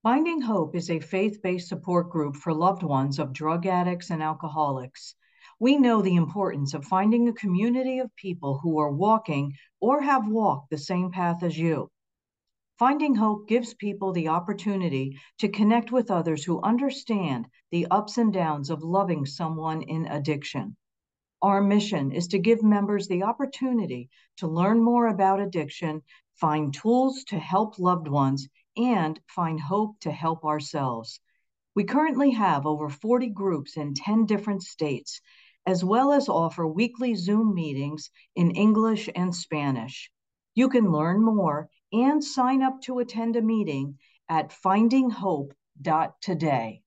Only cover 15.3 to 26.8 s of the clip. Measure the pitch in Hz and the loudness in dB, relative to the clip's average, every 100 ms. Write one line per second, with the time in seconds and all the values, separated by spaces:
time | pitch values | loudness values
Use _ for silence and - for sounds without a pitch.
15.3 | - 208 202 214 233 226 247 233 180 165 | -4 -4 2 4 4 2 -2 0 0 0
16.3 | 151 175 160 202 247 277 262 - 214 170 | -2 -2 -2 0 0 0 -4 -4 -2 -2
17.3 | 127 117 _ _ 170 170 190 208 - 226 | -4 -6 _ _ -2 2 0 0 0 2
18.3 | 185 160 147 139 151 165 190 190 156 135 | 2 -2 -2 -6 -6 -2 0 0 -2 -4
19.3 | - 160 160 160 160 - 160 160 147 143 | -6 -6 -4 -4 -6 -6 -6 -4 -4 -4
20.3 | 147 - - - - _ _ _ _ _ | -4 -6 -8 -8 -14 _ _ _ _ _
21.3 | _ 196 196 202 208 202 170 135 139 175 | _ 2 4 4 2 2 -2 -2 -4 -2
22.3 | 196 190 226 214 208 202 208 - 180 202 | 0 4 4 6 4 2 -2 -2 -2 0
23.3 | 233 277 - 262 240 175 123 123 _ _ | -2 -6 -4 -2 -2 -2 -6 -10 _ _
24.3 | - 170 160 190 226 233 240 233 190 190 | -8 -4 2 4 6 6 4 2 4 2
25.3 | 196 196 175 139 - 165 156 _ - _ | 2 0 -4 -6 -6 -6 -6 _ -20 _
26.3 | _ 165 151 147 139 | _ 0 2 -2 -2